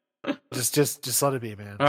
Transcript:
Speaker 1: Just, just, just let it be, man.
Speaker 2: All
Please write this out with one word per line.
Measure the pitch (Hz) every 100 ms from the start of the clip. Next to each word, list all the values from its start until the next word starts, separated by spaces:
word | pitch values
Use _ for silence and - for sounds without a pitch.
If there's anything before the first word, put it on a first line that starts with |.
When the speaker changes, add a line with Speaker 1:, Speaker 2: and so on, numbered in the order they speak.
| _ _ - - -
Speaker 1:
Just, | 123 117
just, | 147 139 -
just | - 120
let | 143
it | 135
be, | 117 104
man. | 101
Speaker 2:
All | 101